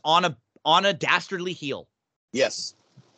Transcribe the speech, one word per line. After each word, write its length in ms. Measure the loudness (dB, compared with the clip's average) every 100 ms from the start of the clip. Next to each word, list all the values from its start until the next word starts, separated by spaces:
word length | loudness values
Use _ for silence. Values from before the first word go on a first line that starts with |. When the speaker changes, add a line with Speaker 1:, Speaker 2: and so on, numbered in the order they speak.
Speaker 1:
on 220 | 2 2 2
a, 100 | -4 _ _
on 200 | 2 2
a 80 | 2
dastardly 600 | -2 0 0 0 -8 -8
heel. 340 | -8 -8 -8 -10 _ _ _ _
Speaker 2:
Yes, 420 | -2 -2 -2 -12 _ _ -20 _